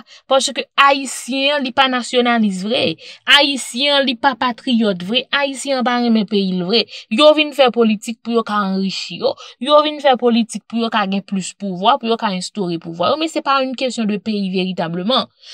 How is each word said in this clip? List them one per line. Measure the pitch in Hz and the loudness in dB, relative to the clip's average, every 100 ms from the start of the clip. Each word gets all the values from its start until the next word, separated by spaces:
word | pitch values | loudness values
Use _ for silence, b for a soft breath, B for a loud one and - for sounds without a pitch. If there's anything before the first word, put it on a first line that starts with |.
| - b - | -4 b 0
paske | 269 277 269 - - | 2 2 -6 -4 4
ayisyen | 277 277 269 - - 269 277 294 | 4 4 -2 -10 -6 -2 0 0
an | |
li | 262 | -2
pa | 277 262 | 2 2
nasyonalis | 254 233 254 240 233 208 185 208 | 0 0 0 2 2 2 0 -2
vre. | 269 - 156 B B - 285 | -2 -2 -4 B B 2 4
Ayisyen | 294 269 - 233 285 277 | 4 -2 -6 -4 0 2
an | |
li | 269 240 | 0 0
pa | 277 233 | 0 0
patriyòt | 254 226 262 226 220 180 180 | -4 -4 0 2 2 -2 -2
vre. | 247 - | -2 0
Ayisyen | 277 277 262 277 262 | -2 -2 -4 -2 0
an | 240 | 0
pa | 247 | 0
renmen | 240 220 202 | 2 2 2
peyi | 208 190 180 | 0 0 -2
l | 175 | -4
vre. | 220 - B B | -6 -8 B B
Yo | 220 302 302 | 4 6 6
vin | 302 277 | 2 4
fè | 254 | 2
politik | 233 220 214 - 226 | 4 2 0 -6 -10
pou | 226 233 | -2 -2
yo | |
ka | 220 208 190 | 0 -2 -2
anrichi, | 190 196 - - 175 | -2 -4 -6 -10 -4
yo | 254 - B B | -4 -4 B B
yo | 254 294 302 | 4 4 4
vin | 302 | 0
fè | 285 247 | 2 2
politik | 240 226 220 202 - | 4 2 0 -6 -8
pou | 226 | -4
yo | 226 | -2
ka | 226 196 | 0 0
gen | 196 | -2
plis | - 196 175 - | -4 -6 -6 -8
pouvwa, | 202 175 208 277 | -8 -2 0 2
pou | 226 | 0
yo | 226 | -2
ka | 220 185 | -2 -4
enstore | - 214 175 165 | -8 -6 -4 -4
pouvwa | 170 165 175 | -8 -2 -2
yo. | 302 | 0
Men | 320 | -2
se | 302 | -4
pa | 294 269 | -2 0
yon | 262 | -2
kesyon | 254 262 233 208 | -4 -4 -2 -2
de | 208 | -2
peyi | 220 208 190 | -4 -4 -2
veritableman. | 185 185 185 165 175 190 254 - B B | -2 -2 -4 -4 -4 -2 -2 -2 B B